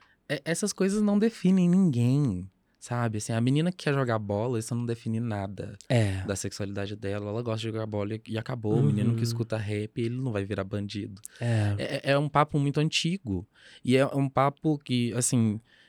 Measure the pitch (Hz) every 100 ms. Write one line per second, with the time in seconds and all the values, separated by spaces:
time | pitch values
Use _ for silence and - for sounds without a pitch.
0 | _ _ - 151 - 170 208 - 190 208
1 | 208 202 226 - 180 190 175 185 185 120
2 | 120 139 143 90 95 _ _ _ - 120
3 | 117 107 - 113 120 143 175 - 151 139
4 | 123 113 101 101 120 117 113 120 120 117
5 | 117 113 120 104 98 95 98 101 - 123
6 | 104 95 95 98 98 - 98 101 101 104
7 | 98 101 104 107 120 110 113 110 110 104
8 | 101 110 - 110 113 127 110 110 - 104
9 | 110 117 117 117 113 110 104 104 107 -
10 | 113 123 131 104 98 98 98 104 101 101
11 | 104 98 - - 120 113 104 101 131 139
12 | 139 143 151 147 147 151 143 147 156 -
13 | 165 190 107 92 95 _ - - - 127
14 | 139 139 135 135 139 - 156 147 - 123
15 | 120 113 123 127 113 107 - _